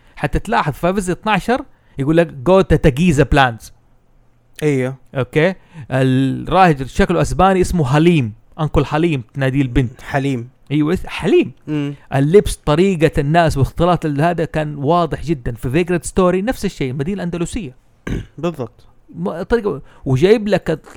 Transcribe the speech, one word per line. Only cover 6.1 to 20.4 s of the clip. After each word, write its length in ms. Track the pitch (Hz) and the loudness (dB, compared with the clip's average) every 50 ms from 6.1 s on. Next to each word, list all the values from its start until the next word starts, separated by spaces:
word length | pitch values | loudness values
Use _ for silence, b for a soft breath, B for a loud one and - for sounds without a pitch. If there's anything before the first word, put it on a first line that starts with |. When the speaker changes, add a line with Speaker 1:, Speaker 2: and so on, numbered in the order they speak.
| 127 131 135 135 131 127 123 - 151 180 190 175 156 131 135 | 2 2 0 0 -2 -4 -4 -2 2 4 4 4 4 2 -2
Speaker 1:
شكله 360 | 127 - - 196 - 175 165 | -6 -2 0 0 2 2 0
أسباني 400 | 156 - 127 131 175 190 190 185 | 0 0 2 2 2 4 4 2
اسمه 240 | 180 - - 175 156 | 2 0 0 0 0
حليم، 480 | 123 135 151 156 170 175 156 127 110 104 - _ _ - - | 2 2 4 4 4 4 4 2 -2 -6 -10 _ _ -8 -6
أنكل 260 | 156 147 - 165 139 | -6 -2 0 0 0
حليم 380 | - - 151 165 175 156 135 113 - - | 0 0 -2 0 0 -2 -4 -6 -8 -6
تناديه 280 | 143 131 135 127 139 | -4 -2 -2 0 0
البنت. 400 | 143 131 120 143 131 117 131 - | -2 0 0 0 0 -2 -4 -10
Speaker 2:
حليم. 480 | - - - 143 135 139 135 120 117 123 - _ _ - | -12 -6 -4 -2 -2 -2 -4 -4 -6 -10 -16 _ _ -4
Speaker 1:
أيوه، 240 | 139 151 151 151 175 | -2 -2 0 0 -2
اس-، 120 | 190 - - | -4 -4 -8
حليم. 440 | - - - 170 170 175 165 131 127 - _ - | -10 -6 -2 2 2 2 2 0 -4 -12 _ -6
Speaker 2:
مم. 260 | 151 151 143 143 143 b b b - | -4 -4 -4 -6 -8 b b b -2
Speaker 1:
اللبس، 400 | 135 139 147 165 208 208 - - | 0 2 6 6 4 4 4 -2
طريقة 680 | - _ - 147 151 185 196 190 160 156 151 - 170 | -4 _ 0 2 2 2 2 2 2 0 0 0 0
الناس 360 | 147 143 156 170 170 156 131 131 | -2 2 2 2 2 2 2 0
واختلاط 480 | 135 - - - 170 175 175 160 - | -2 -2 0 0 2 2 2 0 0
ال-، 160 | 156 147 139 | -2 -2 0
هذا 240 | 151 170 175 165 165 | 0 0 0 -2 -4
كان 300 | - - 160 156 151 147 | -4 -4 -6 -6 -6 -6
واضح 480 | 143 143 143 170 175 170 156 147 135 - | -4 -2 0 0 0 0 -2 -4 -6 -4
جدا. 320 | 135 170 135 120 131 120 | -4 -6 -4 -4 -8 -10
في 140 | - - 131 | -6 -6 -2
فيجرانت 360 | 123 160 180 170 180 170 - | -2 -2 0 0 -2 -4 -4
ستوري 360 | - - - 185 180 175 185 | -2 0 2 2 2 2 0
نفس 240 | 190 226 262 - - | -2 -4 -4 -4 -6
الشيء، 280 | 196 - - 147 131 127 | -6 -6 -6 -6 -6 -4
مدينة 300 | 156 139 160 208 196 175 | -4 -4 -4 -6 -6 -6
أندلسية. 520 | 175 170 170 170 170 - 262 202 127 123 _ _ _ _ _ _ | -6 -6 -6 -6 -6 -6 -8 -10 -10 -14 _ _ _ _ _ _
Speaker 2:
<clears throat> 320 | - - - - - _ - | -8 -8 -8 -8 -12 _ -8
بالضبط. 500 | 139 175 165 - 127 110 - _ - - _ - _ _ 254 | -6 -6 -6 -6 -8 -10 -12 _ -20 -20 _ -20 _ _ -12
Speaker 1:
م-، 280 | 170 165 202 175 160 190 | -8 -8 -6 -6 -8 -4
طريقة، 380 | - 240 233 202 202 170 135 151 b b b b | -2 -2 -2 0 -2 -6 -6 -10 b b b b
وجايب 420 | 139 131 127 147 185 220 247 | -2 0 2 4 4 4 2